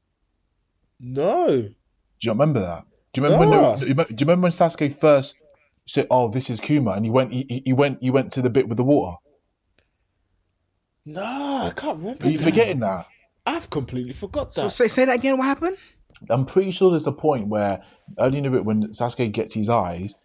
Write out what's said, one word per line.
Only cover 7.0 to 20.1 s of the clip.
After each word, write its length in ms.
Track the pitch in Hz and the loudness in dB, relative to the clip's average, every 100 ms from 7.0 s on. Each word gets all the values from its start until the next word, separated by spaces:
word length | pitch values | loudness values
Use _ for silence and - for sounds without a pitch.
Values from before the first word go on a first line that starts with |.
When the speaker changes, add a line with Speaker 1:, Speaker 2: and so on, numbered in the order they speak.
Speaker 2:
he 60 | 113 | 0
went, 240 | 123 127 | 0 0
he, 140 | 127 135 | -4 -6
he, 140 | 131 131 | -6 0
he 80 | |
went, 240 | 131 143 131 | 2 2 0
he 120 | 127 | 0
went 200 | 135 127 | 0 0
to 100 | - | -2
the 60 | 127 | 0
bit 160 | 135 110 | 2 0
with 80 | 117 | 0
the 60 | |
water? 340 | 127 143 95 85 _ _ _ _ _ _ _ _ _ _ _ _ _ _ _ _ _ _ 151 | 2 2 2 -8 _ _ _ _ _ _ _ _ _ _ _ _ _ _ _ _ _ _ -14
Speaker 1:
No, 180 | 151 208 269 285 269 180 | -10 -8 -6 -6 -4 -4
I 40 | - | -6
can't 240 | 294 160 | -8 -8
remember 260 | 180 269 - | -8 -4 -2
Speaker 2:
Are 40 | |
you 80 | 156 | 0
Speaker 1:
that. 60 | |
Speaker 2:
forgetting 360 | 160 202 226 151 | 2 2 2 0
that? 280 | 107 95 - _ _ _ - | -2 -4 -10 _ _ _ -6
Speaker 1:
I've 240 | 320 - | -6 -6
completely 440 | 156 127 127 123 | -8 -6 -8 -10
forgot 400 | - 196 - 180 | -12 -10 -8 -6
Speaker 3:
So 100 | - | -4
Speaker 1:
that. 60 | 196 | -2
Speaker 3:
say, 160 | - 226 | 2 2
say 180 | - 262 | 4 2
that 100 | 247 | 2
again, 180 | 262 262 | 2 0
what 80 | 262 | 0
happened? 320 | 277 330 381 - _ _ - - | -2 -4 -6 -12 _ _ -20 -4
Speaker 2:
I'm 160 | 127 131 | -2 0
pretty 260 | 190 190 | 0 0
sure 180 | 180 185 | 2 4
there's 160 | 165 151 | 4 0
a 60 | |
point 360 | 143 156 113 104 | -2 0 0 -2
where 360 | 107 101 95 - _ - - | -2 0 -2 -8 _ -16 -2
early 180 | 123 143 | 0 0
in 60 | 139 | 0
the 40 | |
bit 160 | 127 107 | 0 0
when 220 | 107 107 | 0 -2
Sasuke 440 | - 120 - 110 | -4 -6 -2 -4
gets 220 | 107 - | -2 -4
his 160 | 110 107 | -4 0
eyes 460 | 120 90 87 98 | 0 0 -6 -10